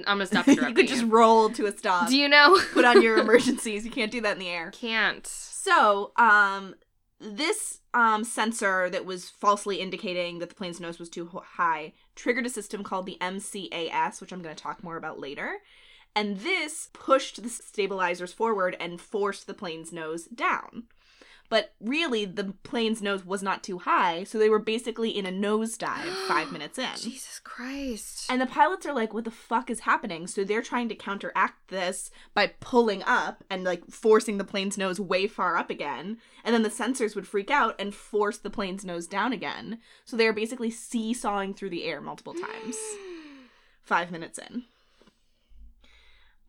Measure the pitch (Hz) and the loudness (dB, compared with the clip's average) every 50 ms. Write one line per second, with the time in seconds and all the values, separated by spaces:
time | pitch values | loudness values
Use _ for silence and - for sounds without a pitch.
0 | - - 202 202 196 185 208 180 - 269 285 - - 254 233 320 269 - 269 247 | 0 0 0 0 0 2 2 4 8 8 6 6 6 2 4 4 4 4 4 0
1 | 233 226 220 233 226 226 226 226 220 214 226 - 220 202 202 - - 202 185 175 | 2 6 8 8 10 10 8 8 6 4 2 0 -2 -2 -2 -2 0 0 2 2
2 | 175 - 262 285 285 285 294 294 294 285 381 370 - - - - 247 240 - 403 | 4 4 4 4 6 8 8 10 10 10 10 8 6 4 4 6 8 10 10 10
3 | - - - 339 240 220 226 247 247 254 277 - - 226 208 208 226 220 - 277 | 8 8 6 4 6 8 6 6 6 6 0 0 -2 -4 -4 -4 -6 -6 -4 -2
4 | 220 220 220 240 214 208 190 180 190 175 175 170 165 - - - 247 226 226 220 | -2 -2 -2 -2 0 0 -2 -2 -4 -6 -6 -6 -8 -10 -10 -8 -6 -2 0 2
5 | 208 180 - - - - - - - - - - - 392 349 311 240 208 202 202 | 2 0 0 -4 -10 -14 -14 -14 -14 -14 -12 -6 0 4 6 6 8 6 4 4
6 | 202 - - - 233 220 208 208 202 196 196 196 196 185 - _ _ _ _ _ | 0 -2 4 6 8 8 8 8 6 4 2 -4 -8 -10 -14 _ _ _ _ _
7 | _ _ _ _ - 214 202 214 302 339 415 - - - - - _ - - 240 | _ _ _ _ -14 -12 -6 -2 -2 -2 -2 -2 -4 -10 -10 -14 _ -4 0 2
8 | 233 226 220 214 220 - - 254 220 226 226 - 220 196 190 185 180 180 190 170 | 4 4 4 2 -2 -4 -2 -2 -2 -2 -2 0 0 0 2 2 0 0 -2 -4
9 | - 185 185 180 - - - - 208 208 202 208 - 202 190 156 - 185 190 185 | -6 -6 -8 -10 -10 -16 -12 -2 2 2 2 2 0 -4 -4 -4 -4 -6 -6 -6
10 | 226 185 180 180 175 175 170 170 170 170 - - 190 175 170 180 170 170 165 - | -6 -4 -4 -4 -4 -4 -6 -8 -10 -10 -10 -10 -10 -10 -10 -10 -10 -10 -10 -12
11 | 170 165 - 175 170 170 185 175 - - - - 175 165 160 151 156 - _ _ | -14 -14 -10 -12 -12 -10 -12 -16 -16 -14 -4 0 2 2 2 0 -4 -12 _ _
12 | _ _ _ - - - 247 262 240 247 - 220 196 - 220 196 202 - 202 185 | _ _ _ -6 -2 -2 0 0 -2 -4 -6 -8 -10 -8 -10 -10 -8 -6 -6 -6
13 | 185 190 - - - 185 190 196 - - - 202 175 - - 170 165 - - 160 | -6 -6 -8 -6 -6 -6 -6 -6 -10 -10 -10 -10 -10 -8 -6 -6 -6 -4 -2 -2
14 | 160 160 - - 196 - 185 185 170 156 151 - - 147 147 - - 170 165 160 | -2 -2 -4 -10 -16 -14 -14 -12 -12 -12 -14 -10 -10 -10 -10 -10 -10 -10 -10 -8
15 | 156 156 - - 143 139 143 143 190 285 381 403 _ _ - - _ - - - | -10 -10 -10 -10 -10 -10 -10 -8 -8 -8 -8 -10 _ _ -20 -20 _ -20 -20 -20
16 | _ _ - 214 214 202 202 190 226 339 381 349 302 302 - - - - _ - | _ _ -2 -2 0 0 -4 -4 -2 -2 -2 -2 -2 -4 -8 -12 -14 -14 _ -10
17 | - - 269 262 269 - - - 202 240 - - - - - 214 196 190 196 190 | 2 2 2 2 2 -2 -12 -12 -12 -10 -12 -12 -14 -12 -4 -2 -2 -2 0 -2
18 | 185 175 175 170 180 175 - - 220 226 220 196 180 185 - - 165 175 175 175 | -2 -2 -2 -4 -6 -10 -4 -2 0 0 0 0 0 -2 -2 -4 -8 -10 -10 -12
19 | - - - 196 202 196 196 - - - 190 - 208 175 160 160 160 160 175 165 | -14 -6 -4 -2 -2 -2 -4 -6 -10 -14 -12 -10 -8 -8 -8 -10 -12 -12 -10 -8
20 | 160 156 165 170 165 - 233 226 330 370 254 - - - - - - _ _ _ | -8 -6 -8 -8 -10 -12 -8 -4 -2 -2 -2 -2 -6 -10 -16 -16 -18 _ _ _
21 | _ _ _ _ - - - - _ - 233 214 214 - _ _ 196 226 277 320 | _ _ _ _ -20 -20 -20 -20 _ 0 0 0 0 0 _ _ -4 -2 0 0
22 | 339 294 240 220 208 185 165 202 196 196 185 _ - - 294 233 226 214 220 220 | 0 0 0 0 -2 -2 -4 -6 -6 -6 -8 _ -12 -6 -2 0 0 0 0 -2
23 | 202 202 196 190 185 180 196 196 196 196 180 - - - 180 180 - 285 339 302 | -2 -2 -2 -2 -4 -6 -6 -4 -2 -4 -4 -4 -6 -10 -10 -6 -2 0 2 2
24 | 202 175 165 170 202 - - 220 214 220 214 214 220 226 220 226 254 247 226 233 | 2 2 0 -2 -6 -6 0 4 4 6 6 4 2 0 -4 -2 -4 -6 -4 -2
25 | 226 226 - 202 190 185 185 190 202 208 214 220 226 226 - - 170 151 - - | -2 -2 -2 -2 -4 -4 -4 -2 0 0 0 0 0 -2 -6 -6 -4 -4 -4 -4
26 | 311 349 370 381 381 381 359 311 320 285 - 311 294 - - 262 254 - - - | -6 -6 -6 -6 -2 0 0 0 0 -2 -6 -8 -10 -10 -8 -6 -6 -6 -6 -8
27 | - 220 262 - - - - - _ - - - 240 262 277 277 277 262 226 196 | -10 -10 -10 -10 -14 -14 -16 -16 _ -16 -14 -12 -10 -10 -8 -6 -6 -6 -6 -8
28 | - - - - - - 254 254 262 254 - 302 294 339 381 370 - 302 285 240 | -10 -12 -12 -12 -6 -2 0 0 0 -2 4 4 4 4 4 -2 -4 -4 -2 -2
29 | 220 214 202 226 226 233 - - - - 233 180 - - 226 - - 220 269 - | -2 -2 -4 -6 -8 -8 -12 -12 -8 -4 -2 -2 -2 -4 -10 -6 0 0 0 0
30 | - 208 170 160 170 180 - 208 196 190 208 226 247 - 285 247 240 220 208 - | 0 -6 -8 -8 -10 -8 -4 -4 -2 0 -2 -2 -2 -2 -4 -4 -4 -4 -8 -8
31 | - 202 196 202 208 - - 185 220 240 - _ _ - 180 190 180 180 190 - | -8 -8 -8 -6 -8 -4 0 0 0 0 -2 _ _ -10 -6 -4 -4 -4 -4 -6
32 | - - - - - - - 208 202 190 - - - - 254 240 233 220 196 190 | -10 -14 -16 -20 -18 -4 0 0 0 0 0 -10 -8 2 4 4 4 4 2 -2
33 | - - 247 202 156 185 - - - - 196 185 185 180 175 175 - - - - | 0 0 0 0 0 -2 -8 -10 -10 -8 -8 -4 -2 -2 -2 -4 -6 -16 -14 0
34 | - 220 220 240 233 233 202 196 190 - - 196 190 202 - 202 190 190 180 202 | 6 8 8 8 6 2 -4 -4 -4 -4 -4 -4 -2 -2 -2 -2 -2 -2 -2 -4
35 | 196 160 190 185 196 202 - - 190 175 165 190 - - 190 - 160 143 135 123 | -2 0 0 0 0 0 -2 -2 0 0 2 0 -2 -2 -6 -6 -6 -6 -6 -6
36 | 156 196 226 - _ _ _ - - - 233 226 220 208 - - 220 240 262 - | -8 -8 -10 -10 _ _ _ -8 0 2 2 4 2 2 -2 -4 -4 -4 -2 -2
37 | 226 208 - 196 185 - - 202 196 - 277 285 233 220 - - 202 202 202 - | -2 -2 -2 -6 -10 -4 -4 -4 0 2 2 2 2 2 0 -4 -6 -8 -8 -12
38 | - - - 208 214 254 240 - - 202 - - 202 185 185 196 - 185 170 170 | -14 -4 0 0 0 0 0 -4 -10 -8 -6 -4 -4 -4 -6 -8 -8 -8 -8 -8
39 | 170 - - 202 214 262 240 175 151 143 - - - - 226 226 _ _ - _ | -8 -6 -4 -2 -2 -2 -2 -4 -4 -8 -8 -8 -10 -12 -12 -12 _ _ -20 _
40 | _ - 254 226 226 220 214 214 220 220 262 247 233 226 226 - - - - 226 | _ -8 0 2 2 4 4 0 -2 -4 -4 -4 -4 -6 -6 -6 -12 -6 -4 -4
41 | 220 226 247 - - 214 202 202 196 196 196 - 202 190 175 165 - 165 151 147 | -2 -2 -4 -2 -2 -2 -2 -2 -2 -4 -6 -8 -8 -8 -6 -6 -4 -6 -6 -6
42 | 147 151 147 - - 147 - - - - - - - 240 - - 440 427 415 403 | -8 -12 -12 -12 -12 -12 -10 -8 -8 -8 -10 -10 -10 -10 -8 -8 -8 -10 -10 -12
43 | 392 370 349 320 311 294 277 269 254 233 _ _ _ _ _ _ _ - 208 170 | -12 -14 -14 -14 -16 -18 -20 -20 -20 _ _ _ _ _ _ _ _ -2 -2 -2
44 | 175 175 180 165 165 - - - - - - 247 254 _ _ _ _ _ _ _ | -2 -4 -8 -12 -12 -12 -14 -16 -16 -10 -10 -10 -10 _ _ _ _ _ _ _
45 | _ _ _ _ _ _ _ _ _ _ - - - - - _ _ - - - | _ _ _ _ _ _ _ _ _ _ -20 -20 -20 -20 -20 _ _ -20 -20 -20
46 | _ - - _ - _ _ _ _ | _ -20 -20 _ -20 _ _ _ _